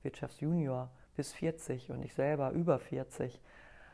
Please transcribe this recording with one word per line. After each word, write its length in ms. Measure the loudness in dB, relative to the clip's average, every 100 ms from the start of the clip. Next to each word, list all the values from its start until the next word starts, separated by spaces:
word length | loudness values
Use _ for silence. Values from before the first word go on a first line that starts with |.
Wirtschaftsjunior 880 | -8 -6 -8 -2 2 4 4 0 -4 -10 -12 -6
bis 160 | -6
vierzig 580 | -2 -2 -2 -2 -4 -4
und 120 | -6
ich 100 | -4
selber 360 | 0 2 4 2
über 260 | 2 4 4
vierzig, 600 | 2 -4 -4 -4 -4 -4 -18 -20 -20 -20 -20